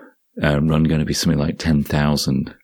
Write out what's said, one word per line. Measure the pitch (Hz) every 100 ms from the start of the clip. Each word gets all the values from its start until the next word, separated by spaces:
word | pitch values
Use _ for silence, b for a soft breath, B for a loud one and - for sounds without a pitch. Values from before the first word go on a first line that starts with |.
| B B _ -
uh, | 76 73
run | 78 78 80
gonna | 78
be | 73
something | 73 85 76
like | 78 80
ten | 82 76
thousand, | 71 73 73 71 - 67 - -